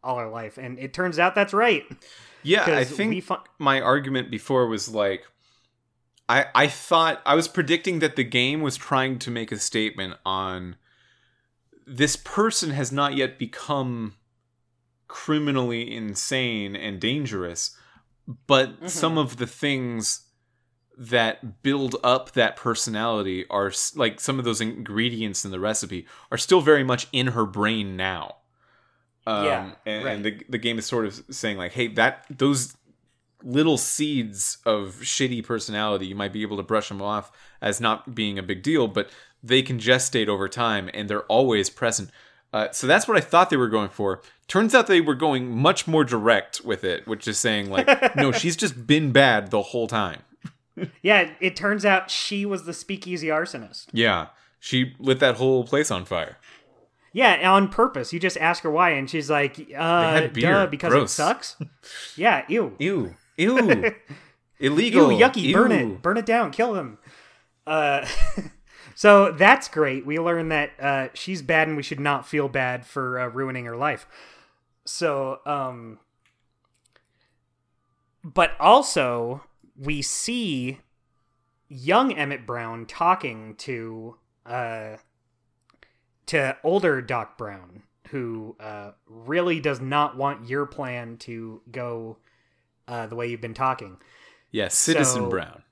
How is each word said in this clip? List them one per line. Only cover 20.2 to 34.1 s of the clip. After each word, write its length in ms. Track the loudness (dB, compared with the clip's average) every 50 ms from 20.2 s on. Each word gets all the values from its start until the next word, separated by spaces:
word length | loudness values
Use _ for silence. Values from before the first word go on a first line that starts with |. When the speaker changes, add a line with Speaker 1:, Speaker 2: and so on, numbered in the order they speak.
| _ _ _ _ _ _ _ _ _ _ _ _ _ _ _ _
Speaker 2:
that 640 | -10 0 2 2 2 2 0 -6 -10 -16 -16 _ _
build 340 | -2 0 0 0 -2 -4 0 4
up 280 | 4 4 4 2 -2 2
that 240 | 2 2 2 0
personality 880 | -4 -4 -4 -2 -2 -4 -4 -4 -2 -2 -2 0 -2 -2 -2 -4 -4 -6 -2
are 180 | -2 0 0 0
s-, 280 | -2 -4 -6 -6 -2
like, 240 | 0 -2 -2 -2 -4
some 180 | -6 -4 -4 -2
of 60 | -2
those 160 | -2 -2 -2
ingredients 840 | -2 -4 -6 -8 -12 -6 -2 -2 -2 -2 -2 -4 -6 -4 -6 -6 -8
in 60 | -6
the 100 | -6 -4
recipe 460 | -2 -2 -2 -2 -4 -6 -8 -10 -10 -12 -20 -20 -12 _
are 80 | -6 -6
still 220 | 2 4 4 6
very 240 | 8 8 6 6 6
much 220 | 0 0 -2 -2 -4 -2
in 160 | -2 0 0
her 160 | 0 0 -2
brain 500 | -2 0 -2 0 0 0 -2 -4 -6 -6
now. 400 | -4 -4 -4 -4 -4 -8 -10 -14 _ _ _ _ _ _ _ _ _ _ _ _ _ _ _ _ _ _
Um, 180 | -4 -2 0 0
Speaker 1:
Yeah, 260 | 0 0 -2 -4 -8 -14 _ _
Speaker 2:
and, 180 | -8 -8 -6 -6
Speaker 1:
right. 100 | -6 -6
Speaker 2:
and 80 | -4 -4
the, 180 | -6 -6 -6 -12 _
the 100 | -8 -4
game 200 | -4 -2 -4 -4
is 80 | -6
sort 200 | -4 -4 -2 -4
of 160 | -4 -6 -10 -18 _
saying, 260 | -14 -8 -6 -6 -6
like, 160 | -6 -8 -8 -4
"Hey, 160 | -4 -4 -4
that, 380 | 2 2 2 2 2 -2 -16 _
those 460 | -4 0 2 2 2 0 -2 -6 -10 _ _ _ _ _ _ _ _ _ _ _ _ _ -14
little 340 | -4 0 2 2 2 2 2
seeds 800 | 0 -4 -2 -4 -4 -2